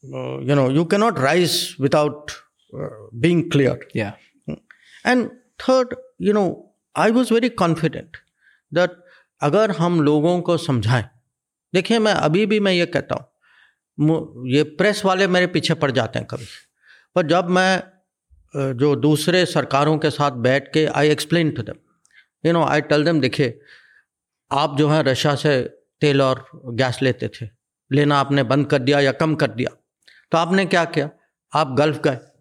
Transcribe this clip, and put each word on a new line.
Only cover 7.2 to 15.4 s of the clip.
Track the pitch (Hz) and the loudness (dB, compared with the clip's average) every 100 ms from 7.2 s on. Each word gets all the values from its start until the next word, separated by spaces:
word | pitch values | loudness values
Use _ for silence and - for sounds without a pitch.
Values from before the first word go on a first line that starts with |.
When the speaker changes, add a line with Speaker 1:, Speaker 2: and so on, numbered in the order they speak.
| 247 | 2
Speaker 1:
very | 226 240 233 | 2 0 0
confident | 175 160 160 - - - _ _ _ _ _ 151 | 0 0 -2 -6 -16 -20 _ _ _ _ _ 0
that | 180 180 _ _ _ _ | 0 -2 _ _ _ _
अगर | 147 165 214 | 0 2 2
हम | 170 170 175 | 0 0 2
लोगों | 147 151 151 180 | 2 2 2 0
को | 175 165 | 0 -2
समझाएं, | 151 127 107 123 101 _ _ _ _ _ _ | 0 -2 2 0 -2 _ _ _ _ _ _
देखिए, | 175 185 226 | -4 0 0
मैं | 214 | 2
अभी | 180 156 165 214 | 2 2 2 2
भी | 214 | 2
मैं | 202 | 2
ये | 180 170 | 0 0
कहता | 175 - 143 | -2 -4 -8
हूँ, | - _ _ _ _ _ _ - | -8 _ _ _ _ _ _ -2
मु-, | 147 160 - 120 127 131 | 0 0 -4 -12 -2 0
ये | |
प्रेस | 151 - 190 208 196 | 0 0 0 0 0
वाले | 185 190 | 0 2
मेरे | 180 | 2